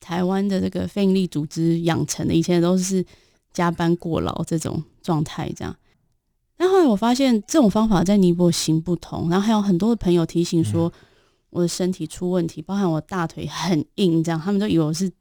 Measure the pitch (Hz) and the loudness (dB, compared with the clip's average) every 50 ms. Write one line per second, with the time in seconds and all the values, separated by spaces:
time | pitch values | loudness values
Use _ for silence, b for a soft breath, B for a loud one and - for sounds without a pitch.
0 | - - 170 180 180 180 190 196 202 202 190 185 190 190 - 180 185 180 - 208 | -12 -6 -4 -2 0 0 0 0 0 0 0 -2 -2 -2 -4 -4 -6 -4 -2 0
1 | 202 190 190 190 185 170 - 147 151 151 - 160 165 165 165 165 170 165 160 - | 2 2 2 2 0 -2 -2 -4 -6 -4 -2 0 0 2 2 0 0 0 0 -2
2 | 151 - - - - - 165 165 165 - 175 170 165 175 185 185 180 190 190 185 | -2 -4 -4 -4 -2 0 0 2 2 2 2 2 2 2 2 0 0 0 -2 -2
3 | 175 b b b b b b b _ _ - - 175 175 170 - 170 165 175 - | -4 b b b b b b b _ _ -4 -2 -2 -2 0 0 0 0 0 0
4 | - 170 160 - 87 85 - - 165 - 165 160 - - - 160 151 - _ _ | -2 -4 -4 -2 -2 -4 -4 -6 -4 -4 -4 -4 -4 -4 -6 -6 -8 -10 _ _
5 | - - 165 151 156 - - - 151 - - - - 82 - - _ _ _ _ | -6 -4 -2 -2 -2 -4 -6 -8 -8 -8 -8 -8 -10 -10 -12 -14 _ _ _ _
6 | _ _ _ _ _ _ _ _ _ _ _ - 339 370 381 381 339 262 208 190 | _ _ _ _ _ _ _ _ _ _ _ -2 0 2 4 4 4 4 2 2
7 | 226 233 247 254 277 262 240 208 - - - 320 247 196 - 214 226 220 208 160 | 2 0 2 2 2 2 2 0 0 0 2 4 4 4 4 2 2 2 2 2
8 | 170 180 208 202 185 175 170 175 180 175 165 - - - 160 160 165 180 175 160 | 2 4 4 4 4 4 4 4 4 2 2 2 0 0 0 0 0 -2 -4 -6
9 | - - - 87 - 170 175 190 202 226 220 208 202 202 180 170 196 226 240 208 | -6 -8 -8 -6 -2 0 0 0 2 2 2 2 2 2 2 2 2 0 0 0
10 | - 180 175 175 165 - - 165 175 - 180 165 135 107 107 170 165 165 b b | 0 2 2 2 0 0 0 -2 -2 0 0 0 0 0 0 0 -2 -2 b b
11 | b b b b b b b b b _ - 175 175 170 - - 185 180 185 - | b b b b b b b b b _ -4 -2 -2 -2 -2 -2 -2 -2 -4 -4
12 | 160 156 - - 180 180 185 180 165 165 - 160 156 - 190 202 202 170 160 156 | -8 -10 -8 -6 -4 -2 -2 -2 -2 -4 -6 -10 -10 -6 -4 -2 0 0 -2 -2
13 | - - 202 180 165 160 - 156 165 147 - - 156 180 180 151 135 - _ - | -4 -6 -6 -6 -6 -6 -6 -10 -10 -10 -8 -6 -2 0 0 0 -2 -2 _ 0
14 | 202 180 165 165 160 170 165 160 151 202 208 196 208 214 180 165 156 151 160 156 | 0 2 2 2 0 0 -2 -4 -2 -2 -2 -2 0 0 2 2 0 0 -2 -2
15 | 190 180 - _ | -4 -6 -6 _